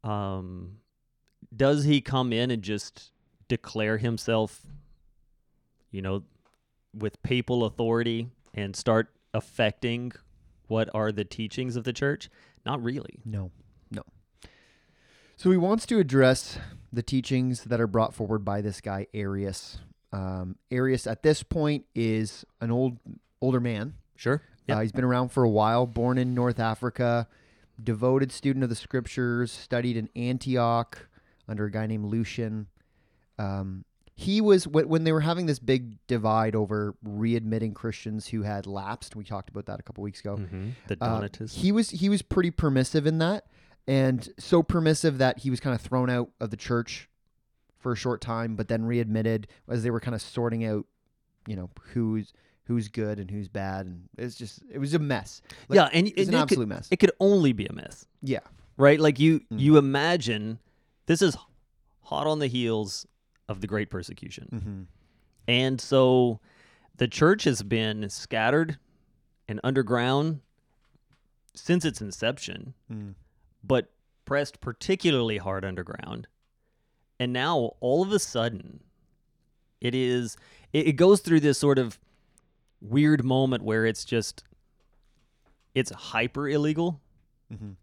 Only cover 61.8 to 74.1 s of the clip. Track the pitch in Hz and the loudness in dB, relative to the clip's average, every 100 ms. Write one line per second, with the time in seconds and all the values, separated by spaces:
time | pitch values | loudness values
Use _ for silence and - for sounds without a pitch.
61.8 | _ _ - 147 151 156 139 123 117 110 | _ _ -8 -4 -2 0 0 0 0 -2
62.8 | 104 - - _ _ _ - 98 101 104 | -4 -8 -14 _ _ _ -12 -8 -4 -4
63.8 | 101 95 85 - - - - 113 98 98 | -4 -8 -10 -14 -16 -16 -10 -8 -8 -10
64.8 | 90 - _ _ _ _ - 123 131 131 | -14 -20 _ _ _ _ 0 2 2 -2
65.8 | - 135 127 127 123 110 _ _ _ _ | 2 4 6 6 4 0 _ _ _ _
66.8 | _ - 123 - 151 214 175 117 101 113 | _ -4 -4 2 4 4 2 0 -2 -2
67.8 | 110 107 101 - - 110 113 143 160 143 | -2 -4 -8 -10 -6 0 2 2 0 -6
68.8 | _ _ _ _ _ _ - 110 123 135 | _ _ _ _ _ _ -10 -4 0 0
69.8 | 107 120 123 139 156 151 _ _ _ _ | 2 0 2 2 0 -4 _ _ _ _
70.8 | _ _ _ _ _ _ _ - - 175 | _ _ _ _ _ _ _ -12 0 2
71.8 | 156 117 107 - 113 135 - - 104 - | 2 -4 -10 -4 -4 -4 -10 -12 -14 -18
72.8 | _ 110 101 98 _ _ _ _ 101 127 | _ -12 -12 -16 _ _ _ _ -2 -2
73.8 | - _ _ | -2 _ _